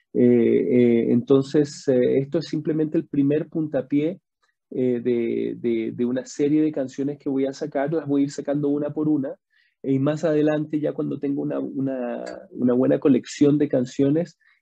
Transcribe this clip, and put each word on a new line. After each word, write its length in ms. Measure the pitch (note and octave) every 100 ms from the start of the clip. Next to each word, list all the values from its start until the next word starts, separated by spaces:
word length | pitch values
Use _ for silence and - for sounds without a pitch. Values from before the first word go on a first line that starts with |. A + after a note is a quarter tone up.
| _
Eh, 80 | A#2+
eh, 920 | B2 A#2+ A#2 A#2 - B2 A#2+ A#2 A#2
entonces, 760 | B2 A#2 C3+ C3+ D#3 D3 - -
eh, 300 | B2+ B2 B2+
esto 200 | C#3 E3+
es 80 | D3+
simplemente 500 | D#3+ D#3 D#3 D#3 E3
el 120 | D#3
primer 400 | D3 C#3 D3 D#3+
puntapié, 720 | E3 D#3 D3 B2+ C#3+ D3+ F#3+ _ _ _ _ -
eh, 280 | - B2+ A#2+
de, 560 | A#2+ A#2+ A#2 A#2 A2+ A#2
de, 320 | A#2 A2+ A2+
de 140 | A#2
una 200 | A#2+ B2+
serie 380 | B2+ - C#3+ D3+
de 80 | D#3
canciones 480 | D3+ C3 - C#3 C#3+
que 100 | -
voy 160 | C3+
a 80 | C3+
sacar, 400 | C3+ D3+ C#3+ C#3+
las 140 | D#3+ D3
voy 140 | C#3+
a 40 | C#3+
ir 40 |
sacando 380 | C#3+ C#3 C#3+ C#3+
una 220 | D3 D3
por 180 | D3 D3+
una, 260 | D3+ C3+ F3 _ _ _ _
y 160 | B2+ C3+
más 240 | C#3 D3+
adelante 560 | E3 D3+ D3+ D3+ D3+ D3+
ya 140 | D3
cuando 260 | C#3+ D3 C#3
tengo 240 | C#3 C#3+
una, 160 | D3 C#3
una, 640 | C3+ C#3 C3+ C3 B2 A#2+ A#2+ A#2+ -
una 220 | - B2
buena 260 | B2 C3 C#3+
colección 580 | D3+ A#2+ - - C#3+ C#3+
de 100 | D3
canciones, 720 | C#3 B2 - C#3 D3+ E3+ - _ _